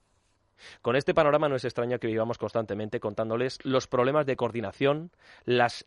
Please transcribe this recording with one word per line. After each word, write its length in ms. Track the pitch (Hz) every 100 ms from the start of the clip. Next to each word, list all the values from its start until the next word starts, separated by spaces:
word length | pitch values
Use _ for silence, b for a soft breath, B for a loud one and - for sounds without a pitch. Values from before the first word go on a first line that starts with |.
| _ _ _ _ _ _ B B
Con 140 | 113 127
este 180 | 139
panorama 360 | 165 147 147 151
no 80 | 131
es 80 | 127
extraño 340 | - 120 123
que 80 | 117
vivamos 300 | 110 113 117
constantemente 640 | 107 117 110 101 107 120
contándoles 580 | 107 104 110 117 127 -
los 240 | 139 131 -
problemas 380 | 127 127 151 135
de 120 | 127
coordinación, 760 | 120 113 98 - 139 151 170 _ B B
las 420 | - 123 120 -